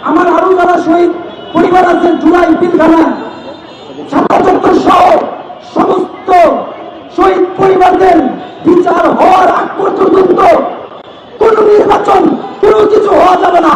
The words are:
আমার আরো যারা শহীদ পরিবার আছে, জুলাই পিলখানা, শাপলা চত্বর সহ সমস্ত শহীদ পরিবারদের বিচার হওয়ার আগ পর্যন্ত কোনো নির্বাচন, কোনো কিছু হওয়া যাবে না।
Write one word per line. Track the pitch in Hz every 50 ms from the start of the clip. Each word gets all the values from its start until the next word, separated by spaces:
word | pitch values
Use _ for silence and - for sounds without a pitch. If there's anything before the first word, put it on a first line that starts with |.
| -
আমার | 269 294 339 370 349
আরো | 330 330 359 381 370
যারা | 359 349 349 359 320
শহীদ | - 311 330 349 349 339 - - - - - - - - -
পরিবার | 320 349 381 349 370 359
আছে, | 330 339 320 339 349 349 -
জুলাই | - 311 349 359 349 330 320 -
পিলখানা, | 349 349 - 311 311 320 320 320 320 269 247 - - - - - - - - - - - - - - - 269 277 294 -
শাপলা | 277 285 - - - 349
চত্বর | 359 381 370 - - - 370
সহ | - - - - - - - 339 285 - - - - - - - - - - -
সমস্ত | - 370 381 - - 370 - - - - - 370 359 339 311 - - - - - - - - - - - - -
শহীদ | - - 370 381 359 370 359 - -
পরিবারদের | 381 381 381 359 370 359 359 349 381 370 349 311 269 247 - - - - - - -
বিচার | - 359 349 - 349 - 349 339 302
হওয়ার | 240 226 285 359 370 370 370 -
আগ | - - 392 - - -
পর্যন্ত | 392 - - - 381 - 339 381 381 370 339 - 381 349 330 262 277 - - - - - - - - - - - - - - -
কোনো | - 440 427 427
নির্বাচন, | 427 415 415 415 - 392 403 - - - 415 381 339 - - - - - - -
কোনো | - 415 427 427 427 415
কিছু | 415 415 - 392
হওয়া | 381 302 339 359 370
যাবে | 359 392 359 349 349
না। | 330 311 285